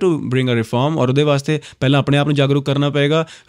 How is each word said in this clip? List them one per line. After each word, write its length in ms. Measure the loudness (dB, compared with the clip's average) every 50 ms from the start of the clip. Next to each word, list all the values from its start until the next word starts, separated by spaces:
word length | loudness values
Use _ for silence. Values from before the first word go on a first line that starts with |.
| 0
to 100 | 0 0 0
bring 300 | -2 -2 -2 0 0 0
a 60 | 0
reform, 460 | 0 -2 -2 -2 0 0 0 0 0
ਔਰ 100 | 0 0
ਉਹਦੇ 140 | 2 2 2
ਵਾਸਤੇ 360 | 2 2 0 0 -2 -4 -4 -4 -10 -10 _
ਪਹਿਲਾਂ 200 | 0 2 2 2
ਆਪਣੇ 180 | 2 2 2 0
ਆਪ 100 | 2 0
ਨੂੰ 80 | 0
ਜਾਗਰੂਕ 300 | 0 2 2 0 0 0
ਕਰਨਾ 240 | -2 -2 0 0 0
ਪਏਗਾ, 380 | 0 0 0 2 0 0 -2 -2 -8 -16 -8